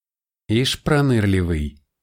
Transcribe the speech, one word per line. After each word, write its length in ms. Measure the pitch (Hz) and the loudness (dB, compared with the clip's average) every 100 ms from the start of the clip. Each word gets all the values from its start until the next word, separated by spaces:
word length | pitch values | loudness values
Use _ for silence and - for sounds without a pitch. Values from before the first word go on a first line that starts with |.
| _ _ _ _ - | _ _ _ _ -4
Ишь 340 | 110 131 - | -2 -2 -4
пронырливый, 960 | - 147 143 117 101 95 87 80 73 - _ _ | 0 0 2 2 2 0 0 -2 -6 -10 _ _